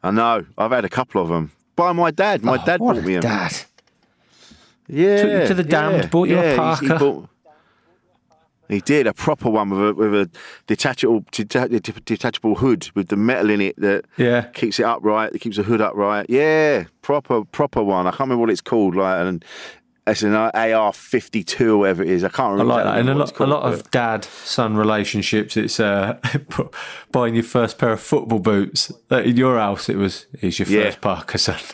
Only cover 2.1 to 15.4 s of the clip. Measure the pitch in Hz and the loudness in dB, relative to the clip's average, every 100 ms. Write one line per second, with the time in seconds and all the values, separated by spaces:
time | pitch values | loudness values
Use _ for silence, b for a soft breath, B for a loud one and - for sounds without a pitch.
2.1 | 156 196 190 110 131 - 175 240 - 170 | 2 0 0 0 0 0 0 0 0 0
3.1 | 185 127 104 - - - _ _ b b | 0 0 -2 -4 -6 -12 _ _ b b
4.1 | b b b b b b b _ 143 185 | b b b b b b b _ 0 2
5.1 | 202 208 202 156 185 156 156 156 160 87 | 4 2 2 2 0 2 2 2 0 2
6.1 | 170 180 175 170 131 160 160 143 160 143 | 2 4 2 4 2 2 0 0 2 2
7.1 | 82 - _ _ b b b b b _ | 0 -10 _ _ b b b b b _
8.1 | _ _ _ _ _ _ 104 - 151 117 | _ _ _ _ _ _ -4 2 2 2
9.1 | - - 151 120 110 101 98 104 98 107 | 0 -2 -2 0 0 0 2 0 2 2
10.1 | 104 95 B B B - 107 139 127 123 | 2 -2 B B B -6 -2 -2 0 0
11.1 | 113 - - 104 135 123 117 - - - | 0 -2 -8 -2 -2 0 -2 -4 -12 -6
12.1 | 110 123 - 110 101 131 107 - - 92 | -4 -4 -4 -2 0 2 0 -2 -6 -2
13.1 | 101 110 127 104 104 98 - 101 101 - | 0 0 2 0 0 -2 -2 -2 -2 -4
14.1 | - 123 120 110 - 117 - 113 117 104 | -2 0 2 -2 -6 -4 0 -2 0 0
15.1 | 107 110 - | 0 -2 -6